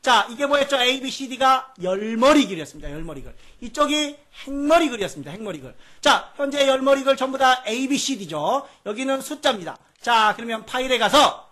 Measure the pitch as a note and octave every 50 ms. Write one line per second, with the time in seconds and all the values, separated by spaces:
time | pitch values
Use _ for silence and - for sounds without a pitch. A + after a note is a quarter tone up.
0 | - C4+ A#3+ G#3+ F#3+ A#3+ A#3 A#3 C#4+ C#4 C#4+ C#4+ C#4 C#4 C#4 C4 B3 B3 C4 C4+
1 | B3+ C4 - - C4+ A#3 C4 A#3+ C4 C4 C4 B3+ B3+ - - - E3+ F3+ F#3+ G3
2 | G#3+ A3 A3+ A3+ B3 C#4 D4+ D4 B3 F#3 F#3+ D#3+ D3 - - D3+ D3+ D3 C#3+ D#3
3 | E3 E3 D3+ C#3 - A#2 - - - - - - A#3+ - - D4+ D4 C#4+ D4 D4+
4 | D4+ C#4+ C#4+ - _ _ _ - - C4+ C#4 C#4 C#4+ D4 D#4+ E4+ E4 C#4 B3 G#3+
5 | G3 E3 - D3+ C3+ C#3+ D#3+ G#3+ A3 G#3 E3+ D3+ C3+ B2 - - - - - -
6 | - D4 B3+ - - - - - C#4+ C#4 C4+ C#4+ C#4 C4+ C4 C4+ C4 C4+ C#4 C4+
7 | C4 C4+ C4+ C4+ C4 C4 C4+ C4+ C4+ B3+ B3+ B3+ - G#3 A3 B3+ C4+ C4 C#4+ -
8 | - - C4+ G3 G3 D3 D3+ D3+ D3 F3+ B3 C#4 C#4 - - _ _ G3+ G#3 A#3
9 | C4 C4+ C4+ C4+ C4+ - D4+ C#4+ - C#4+ B3 G3+ F3 D#3 B2+ - _ _ _ _
10 | - A#3+ A#3 A3+ G#3+ G#3+ G3 - A#3 A#3 A3+ A3 - - - B3+ B3+ B3+ B3+ A#3
11 | A3+ G3 A3+ D4 C#4 F#3+ - - - _